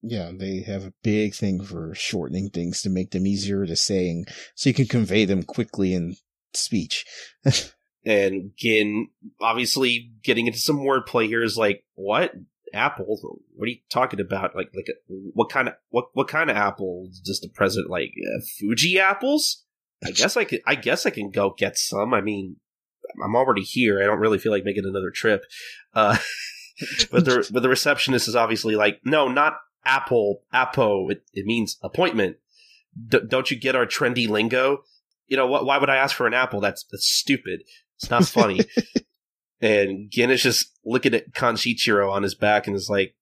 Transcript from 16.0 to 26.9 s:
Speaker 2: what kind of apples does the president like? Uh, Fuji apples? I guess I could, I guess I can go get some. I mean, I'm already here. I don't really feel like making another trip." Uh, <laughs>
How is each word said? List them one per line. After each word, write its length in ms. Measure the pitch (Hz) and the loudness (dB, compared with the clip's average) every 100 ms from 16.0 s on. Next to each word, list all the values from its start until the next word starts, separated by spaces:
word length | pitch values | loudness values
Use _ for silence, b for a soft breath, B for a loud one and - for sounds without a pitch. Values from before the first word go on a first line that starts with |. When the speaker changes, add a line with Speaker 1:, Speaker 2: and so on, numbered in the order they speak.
| 123 | -4
Speaker 2:
what 140 | - 135 | -4 -2
kind 200 | 151 160 | 0 0
of 80 | 104 | 2
apples 640 | 101 98 95 90 92 92 | 0 -2 -8 -8 -12 -14
does 220 | 92 95 | -8 -8
the 80 | - | -8
president 420 | - 98 92 - | 0 0 0 -4
like? 220 | 87 73 - | -4 -6 -6
Uh, 240 | - - - - | -6 -6 -8 -6
Fuji 400 | 101 117 160 185 | -2 2 2 4
apples? 640 | 190 196 254 294 - - _ _ _ _ | 2 2 2 2 0 -4 _ _ _ _
I 100 | - | -6
guess 240 | - 180 247 | 0 2 2
I 80 | |
could, 160 | 214 120 | 0 -2
I 120 | - 135 | 0 0
guess 300 | - 131 - | 0 0 0
I 40 | |
can 200 | - 101 | -4 -4
go 240 | 98 101 - | 0 0 2
get 180 | 95 - | -2 -2
some. 380 | - 101 107 | -4 -2 0
I 60 | 120 | 0
mean, 360 | 101 101 95 78 _ _ _ _ - - | 0 -4 -8 -14 _ _ _ _ -18 -10
I'm 120 | - | -2
already 280 | 113 131 104 | 2 4 2
here. 380 | 95 - 120 101 | 0 0 2 4
I 60 | 98 | 2
don't 140 | 104 | 2
really 180 | 110 101 | 2 2
feel 140 | 110 | 2
like 120 | 104 | 0
making 220 | 101 104 95 | 0 -4 -4
another 240 | 98 92 | -4 -6
trip." 320 | - 113 101 - B B B B | -2 0 0 -2 B B B B
Uh, 240 | - 104 - B B B B | 2 4 4 B B B B
<laughs> 460 | B B B | B B B